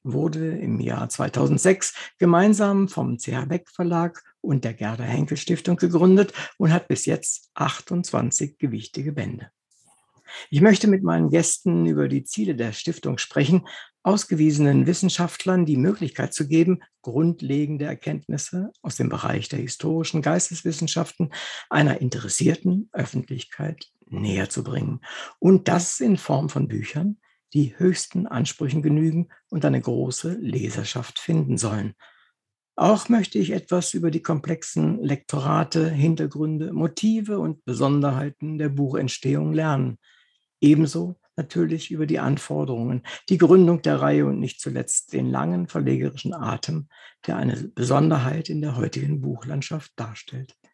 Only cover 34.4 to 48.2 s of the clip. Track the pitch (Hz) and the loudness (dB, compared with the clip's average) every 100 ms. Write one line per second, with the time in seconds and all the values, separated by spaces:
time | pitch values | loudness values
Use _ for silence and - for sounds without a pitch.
34.4 | - 165 - 160 156 - 143 139 - 147 | -4 -6 -4 -2 0 0 -2 -4 -4 -4
35.4 | 135 156 160 165 160 147 156 160 151 147 | 0 0 0 0 0 2 2 2 -2 -4
36.4 | 156 156 160 156 160 165 214 220 214 202 | -4 -4 -4 -2 -2 0 0 0 -2 -4
37.4 | 160 156 - 120 139 143 143 131 143 - | -4 -6 -6 0 2 4 2 0 -4 -8
38.4 | 151 156 151 139 139 135 127 - 139 147 | -8 -4 -2 0 -2 -2 -4 -4 -2 -2
39.4 | 156 156 156 139 127 113 _ _ _ _ | 0 0 0 0 -2 -6 _ _ _ _
40.4 | _ _ 147 151 151 165 180 180 _ - | _ _ 6 6 4 -2 -6 -10 _ -10
41.4 | 143 175 165 160 - 165 156 151 135 143 | -6 -2 -2 -2 -6 -6 -2 -2 0 -2
42.4 | - 151 139 117 117 127 - - - 185 | -2 -4 -4 -4 -4 -4 -6 -16 -2 4
43.4 | 165 185 170 170 156 143 143 147 143 139 | 8 10 10 6 2 2 4 4 2 0
44.4 | 143 - 139 127 127 - - 160 127 127 | -4 -6 -8 -6 -4 -4 -4 -4 -2 -2
45.4 | 78 175 175 165 135 131 139 139 - 170 | -2 -2 -4 -2 0 0 -2 -6 -8 -6
46.4 | 110 117 - 156 147 _ - _ - - | -6 -6 -6 -8 -8 _ -20 _ -8 -4
47.4 | 131 - - - 123 139 156 151 | -4 -4 -8 -6 0 2 4 2